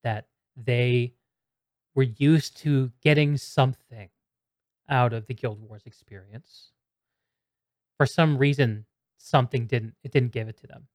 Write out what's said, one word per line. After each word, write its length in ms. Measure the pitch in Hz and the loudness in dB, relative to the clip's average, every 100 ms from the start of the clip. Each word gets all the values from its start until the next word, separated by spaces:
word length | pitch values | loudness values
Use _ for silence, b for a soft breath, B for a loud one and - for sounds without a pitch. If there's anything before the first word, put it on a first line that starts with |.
That 240 | 120 107 - _ _ - | -4 -6 -10 _ _ -10
they 580 | 117 120 123 123 120 _ _ _ _ _ _ _ _ | -2 0 2 0 -2 _ _ _ _ _ _ _ _
were 80 | 135 | -2
used 520 | 131 107 143 160 - - | -2 0 2 2 0 -8
to 340 | 151 139 131 - | -2 0 0 -2
getting 360 | 151 147 147 143 | 2 4 2 -2
something 760 | - - 131 127 _ 117 95 _ _ _ _ _ _ _ - | -4 0 0 0 _ -20 -20 _ _ _ _ _ _ _ -4
out 240 | 135 123 | 0 0
of 140 | 113 107 | -2 -8
the 80 | |
Guild 260 | 123 123 104 | -6 -6 -8
Wars 220 | 110 104 - | -18 -20 -20
experience. 840 | _ _ 98 98 110 _ - _ _ _ _ _ _ _ _ _ _ _ _ _ _ | _ _ -20 -20 -20 _ -20 _ _ _ _ _ _ _ _ _ _ _ _ _ _
For 80 | 139 | -2
some 300 | - 160 139 | 2 0 2
reason, 480 | 139 143 123 107 107 _ _ _ | 0 2 0 -2 -12 _ _ _
something 480 | - 147 123 131 117 | 0 0 0 -4 -4
didn't, 280 | 120 110 _ | -6 -6 _
it 80 | 135 | -2
didn't 220 | 143 123 | -2 -2
give 160 | 120 110 | -6 -10
it 80 | 107 | -14
to 80 | - | -20
them. 220 | - 139 | -20 -20